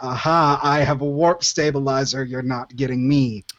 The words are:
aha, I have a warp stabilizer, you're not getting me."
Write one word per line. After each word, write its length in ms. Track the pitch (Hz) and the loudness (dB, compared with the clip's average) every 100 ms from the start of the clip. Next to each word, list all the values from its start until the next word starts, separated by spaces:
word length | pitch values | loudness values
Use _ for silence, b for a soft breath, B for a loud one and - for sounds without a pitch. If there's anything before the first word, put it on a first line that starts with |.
aha, 580 | 131 123 160 165 147 135 | -8 -4 2 4 4 2
I 160 | 143 147 | 2 2
have 220 | 143 139 | 2 0
a 40 | 143 | -2
warp 380 | 143 170 180 | 2 2 2
stabilizer, 800 | - - 151 139 135 135 131 131 | -2 0 0 0 0 0 -2 -4
you're 180 | 131 127 | -6 -6
not 340 | 127 123 123 123 | -4 -6 -6 -6
getting 320 | 131 127 131 | -2 0 2
me." 380 | 143 127 107 - | 2 2 -2 -12